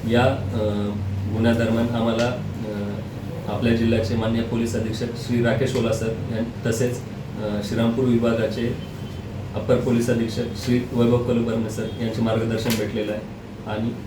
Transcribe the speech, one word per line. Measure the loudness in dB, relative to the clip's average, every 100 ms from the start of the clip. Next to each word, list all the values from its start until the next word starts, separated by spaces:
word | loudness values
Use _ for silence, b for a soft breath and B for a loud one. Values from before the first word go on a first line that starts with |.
| 4
या, | 4 6 2 -2
अ, | 0 0 0 0 -2 -2 -2 -2
गुन्ह्यादरम्यान | 2 4 4 2 2 2
आम्हाला, | 2 0 2 0 0 -6 -6 -6
अ, | -4 -4 -6 -8 -8 -8 -6 -4
आपल्या | 0 2 4
जिल्ह्याचे | 4 2 2 0
माननीय | 0 0
पोलीस | 0 0 0 0
अधीक्षक | -2 -2 -4 -4 -2
श्री | 2
राकेश | 2 2 2 0
ओला | 0
सर | 0 0
यां-, | -2 -4 -2 -4 -2 -2
तसेच, | 0 0 -2 -6 -10 -8 -6
अ, | -4 -2
श्रीरामपूर | -2 2 2 4 4
विभागाचे | 4 4 2 0 0 -2 -2 -6 -10 -10 -8 -8 -8 -6 -6
अप्पर | 2 2
पोलीस | 4 2 2
अधीक्षक | 2 0 -2 -4 -4 0
श्री | 2 2
वैभव | 2 4 4
कलुबर्मे | 2 2 2 0 -2
सर | -4 -6 -4
यांचे | -4 0
मार्गदर्शन | 2 2 0 0 0
भेटलेलं | 0 0 -2 -2
आहे | -4 -6 -12 -12 -12 -6
आणि | -4 -2 -4